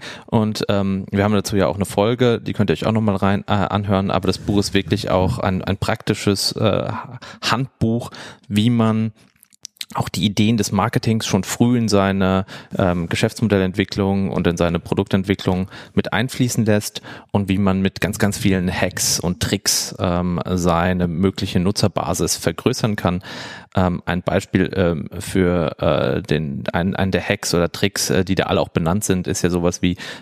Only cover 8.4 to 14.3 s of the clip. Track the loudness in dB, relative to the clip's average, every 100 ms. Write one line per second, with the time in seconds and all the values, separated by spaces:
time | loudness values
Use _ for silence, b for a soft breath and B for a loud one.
8.4 | -4 0 2 4 2 2 -2 -6 b b
9.4 | _ _ -20 -16 -10 -6 -4 0 0 2
10.4 | 2 2 2 2 2 0 0 -2 0 0
11.4 | 0 2 2 4 2 4 4 2 2 2
12.4 | 0 B B 0 2 2 -2 0 -2 0
13.4 | 2 2 2 0 -2 0 0 0 0